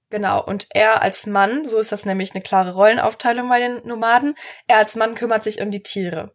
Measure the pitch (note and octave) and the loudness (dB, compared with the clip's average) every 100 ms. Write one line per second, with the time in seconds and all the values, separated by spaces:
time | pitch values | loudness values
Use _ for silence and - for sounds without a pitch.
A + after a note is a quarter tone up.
0 | _ G#3 G3 G3+ - G3+ - G3+ G#3+ A3 | _ -4 0 0 -2 -6 -4 2 4 4
1 | G3 - G#3+ G3+ G3 C4+ D4+ A3 G#3+ G3+ | 2 -2 -2 0 0 0 -2 -2 -2 -4
2 | G#3 F#3+ F#3+ F#3+ - F#3+ F#3 F#3 G#3 A#3+ | -4 -4 -6 -8 0 0 0 4 4 4
3 | - - A#3+ A#3+ B3 B3 B3 A#3+ - A3+ | 0 -2 -2 -2 0 0 0 -4 -10 -4
4 | A3+ A#3+ C#4+ D4 - - - A3 G#3+ A3+ | 2 2 2 -6 -12 -14 2 4 4 2
5 | A3 A#3 A#3 A3 G#3+ G#3 G3+ G3+ - G3 | 0 -2 -2 0 -2 -6 -6 -6 -6 -6
6 | F3+ D#3+ - | -6 -6 -10